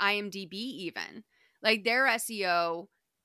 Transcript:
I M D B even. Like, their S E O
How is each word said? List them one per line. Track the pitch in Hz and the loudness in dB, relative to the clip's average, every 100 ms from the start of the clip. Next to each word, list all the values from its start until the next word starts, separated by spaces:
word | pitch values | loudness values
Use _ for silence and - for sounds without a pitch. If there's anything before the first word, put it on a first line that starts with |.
I | 196 208 | 2 2
M | 208 | 0
D | 190 185 | -6 -8
B | 185 | -8
even. | 240 208 175 - 85 - - _ _ _ | -8 -6 -8 -6 -8 -10 -20 _ _ _
Like, | 220 220 202 | 0 2 2
their | 240 262 | 2 4
S | 233 - | 2 -2
E | 220 190 | -2 2
O | 175 170 170 190 _ _ _ | 2 2 -2 -8 _ _ _